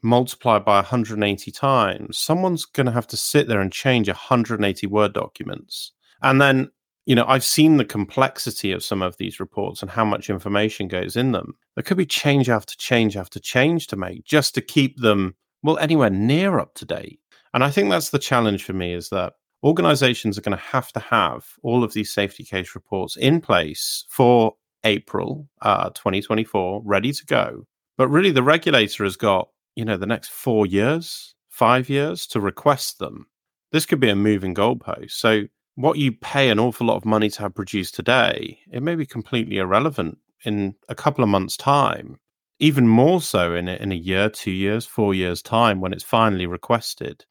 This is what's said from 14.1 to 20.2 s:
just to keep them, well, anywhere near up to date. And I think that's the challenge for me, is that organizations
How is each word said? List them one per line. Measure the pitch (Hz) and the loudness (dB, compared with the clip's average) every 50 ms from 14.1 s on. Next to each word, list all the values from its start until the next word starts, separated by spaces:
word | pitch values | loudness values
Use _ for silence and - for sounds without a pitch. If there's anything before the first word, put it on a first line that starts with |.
| 90 82 - | -10 -14 -6
just | - 147 151 139 - - | 0 2 2 2 2 -4
to | 135 | -4
keep | - - - 156 139 127 - | -8 -2 0 0 0 0 -2
them, | 131 120 110 104 101 95 92 90 _ _ _ _ _ - | 2 2 4 4 4 2 -2 -6 _ _ _ _ _ -2
well, | 147 156 | -2 0
anywhere | 147 - 151 165 156 131 107 | 0 0 2 2 4 4 2
near | 95 95 104 117 139 160 190 196 185 127 | 2 2 2 2 2 2 2 0 0 -2
up | 80 _ _ | -2 _ _
to | - - | -20 -10
date. | - - - - - - _ _ _ _ _ _ _ - | -8 -8 -8 -8 -14 -18 _ _ _ _ _ _ _ 0
And | 120 127 | 0 0
I | 143 | 2
think | 143 202 202 202 | 2 2 2 2
that's | 185 170 156 - | 2 0 0 0
the | - 139 | -4 -4
challenge | - - 135 120 117 107 101 98 - | -2 2 2 2 2 2 0 -2 -4
for | - 95 | -6 -6
me, | 95 90 87 87 | -6 -4 -4 -6
is | 87 85 - | -8 -8 -6
that | - 95 90 - _ _ _ _ _ _ - | -4 -4 -4 -6 _ _ _ _ _ _ 2
organizations | 139 165 180 175 165 147 131 135 127 123 - | 2 2 4 4 2 2 4 2 0 0 0